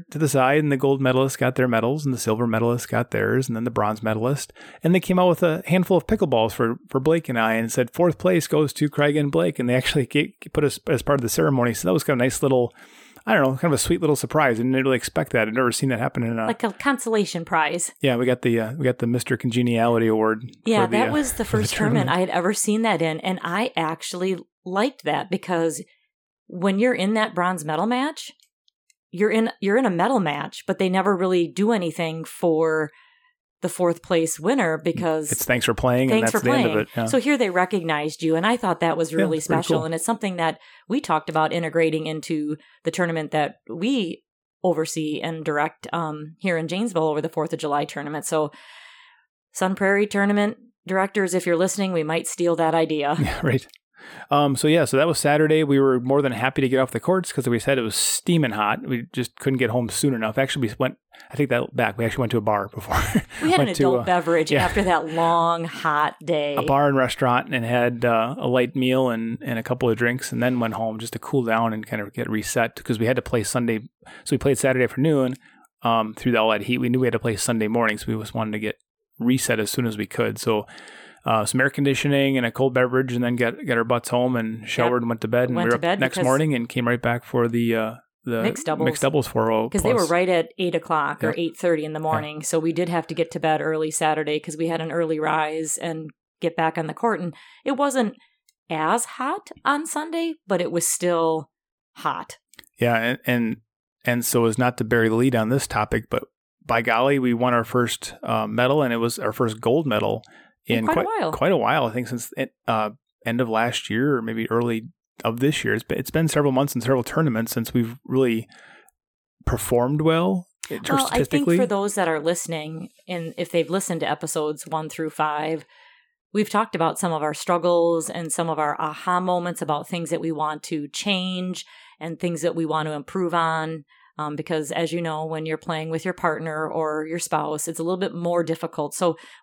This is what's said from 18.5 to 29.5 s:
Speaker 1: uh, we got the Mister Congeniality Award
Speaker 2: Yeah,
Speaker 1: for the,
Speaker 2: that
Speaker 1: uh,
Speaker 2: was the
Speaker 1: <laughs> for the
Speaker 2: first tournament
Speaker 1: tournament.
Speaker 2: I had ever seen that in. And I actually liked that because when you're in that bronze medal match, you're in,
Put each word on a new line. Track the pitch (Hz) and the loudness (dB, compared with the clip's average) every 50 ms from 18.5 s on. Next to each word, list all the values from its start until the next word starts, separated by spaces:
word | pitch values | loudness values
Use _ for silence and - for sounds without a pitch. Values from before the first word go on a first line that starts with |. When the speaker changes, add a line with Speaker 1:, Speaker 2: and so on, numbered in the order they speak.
| 117 113 | 0 0
Speaker 1:
uh, | 113 110 123 | 0 -2 -4
we | 165 143 | -2 0
got | 127 123 - | 0 0 0
the | - 117 | 0 0
Mister | 120 123 - - 131 123 | 0 0 -2 -2 -2 -2
Congeniality | - 127 110 120 123 120 117 113 117 117 117 113 113 110 | -2 -2 0 0 2 2 2 2 4 4 4 4 4 4
Award | 110 110 110 110 110 110 123 123 - - - | 4 4 2 2 0 0 -4 -12 -16 -8 -2
Speaker 2:
Yeah, | 220 226 208 196 | 0 2 2 2
Speaker 1:
for | - | 2
the, | - 214 | 2 2
Speaker 2:
that | 254 247 | 2 2
Speaker 1:
uh, | - | 0
Speaker 2:
was | 302 294 254 - | 0 -2 -2 -2
the | - 226 | -4 -4
Speaker 1:
<laughs> | |
for | - - - | -2 -2 -2
the | 104 | -2
Speaker 2:
first | - - | -2 -2
tournament | - - - - - - 123 | 0 0 2 2 2 2 2
Speaker 1:
tournament. | 160 180 | 0 0
Speaker 2:
I | 185 185 | 0 0
had | - 180 | 0 0
ever | 170 185 208 | 0 0 0
seen | - - - 208 220 | 0 0 0 0 0
that | 226 226 202 160 | 2 0 0 0
in. | 165 160 156 160 | 0 -2 -2 -2
And | - - 185 180 - | -4 -4 -4 -4 -4
I | - 170 196 233 254 - | -4 -4 -2 -4 -4 -2
actually | - 165 156 165 - - - - 180 180 190 190 170 - _ _ _ - | -4 -4 -4 -4 -6 -8 -10 -6 -4 -2 -2 -2 -4 -6 _ _ _ -12
liked | 180 180 196 214 277 269 - - | -6 -2 0 0 0 -2 -4 -4
that | 151 147 143 - 196 | -2 -2 -2 -2 -2
because | - 196 - - 185 165 165 165 156 156 151 - _ _ _ _ _ _ _ _ _ _ _ - | -4 -4 -2 -2 0 0 0 0 -2 -4 -10 -16 _ _ _ _ _ _ _ _ _ _ _ -14
when | - 180 170 196 190 196 | -6 -2 0 0 2 4
you're | 226 254 247 | 2 2 2
in | - 180 196 214 | 2 0 0 0
that | 220 214 214 214 | 0 0 0 0
bronze | 170 175 180 185 175 151 | -2 -2 0 -2 -4 -4
medal | 151 156 151 175 | -4 -2 0 0
match, | 220 247 247 269 294 320 - - - - _ _ _ _ _ _ _ _ _ _ _ _ _ _ _ | 0 0 0 -2 -4 -4 -8 -12 -16 -18 _ _ _ _ _ _ _ _ _ _ _ _ _ _ _
you're | - 170 208 208 | -4 0 0 2
in, | - 220 226 226 | 2 2 2 0